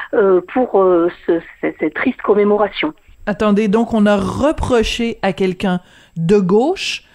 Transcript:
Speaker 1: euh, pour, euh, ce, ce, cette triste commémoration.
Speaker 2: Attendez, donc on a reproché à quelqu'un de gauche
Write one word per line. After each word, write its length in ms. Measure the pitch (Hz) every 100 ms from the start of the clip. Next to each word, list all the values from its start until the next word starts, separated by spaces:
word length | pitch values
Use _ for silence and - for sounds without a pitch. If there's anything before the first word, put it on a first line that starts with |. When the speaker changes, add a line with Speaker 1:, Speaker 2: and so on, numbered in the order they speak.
| -
Speaker 1:
euh, 300 | - 196 180 175
pour, 260 | 262 247 196
euh, 260 | 185 175 175 - -
ce, 140 | 165 - -
ce, 60 | 156 -
cette 160 | 156
triste 260 | - 269 -
commémoration. 300 | - 208 208 208 208 - 302 151 - - -
Speaker 2:
Attendez, 420 | 208 214 202 220
donc 260 | 220 226
on 120 | 220 208
a 100 | 208
reproché 1040 | 190 202 269 311 - 247 220 - 233 -
à 100 | 190
quelqu'un 460 | 180 190 180 202 180 - - _ -
de 220 | 165 208
gauche 640 | 180 208 277 392 - - -